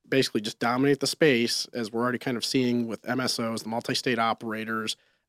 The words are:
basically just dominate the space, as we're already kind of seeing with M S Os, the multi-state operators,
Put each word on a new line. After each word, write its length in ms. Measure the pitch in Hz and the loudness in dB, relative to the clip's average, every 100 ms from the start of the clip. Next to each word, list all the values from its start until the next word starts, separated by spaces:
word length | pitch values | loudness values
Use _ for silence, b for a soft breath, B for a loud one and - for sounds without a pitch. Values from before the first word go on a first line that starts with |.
| _ | _
basically 320 | 135 131 - | 2 2 0
just 200 | 208 - | -4 -2
dominate 420 | - 123 139 139 | 0 2 4 2
the 60 | 139 | 0
space, 600 | - 156 120 117 - - | 4 4 6 2 -2 -4
as 180 | 120 110 | -6 -4
we're 100 | 113 | -2
already 160 | 123 120 | -2 -2
kind 200 | 139 117 | -4 -4
of 80 | - | 0
seeing 420 | 135 123 120 117 | 2 2 2 -2
with 200 | 101 - | -6 -4
M 120 | 123 | -2
S 180 | 127 - | -2 -2
Os, 260 | 117 110 | -4 -4
the 60 | 107 | -6
multi-state 480 | 117 117 127 135 117 | -6 -4 -2 0 0
operators, 760 | 113 110 117 110 110 113 110 - _ _ | 0 -2 -4 -8 -6 -4 -4 -8 _ _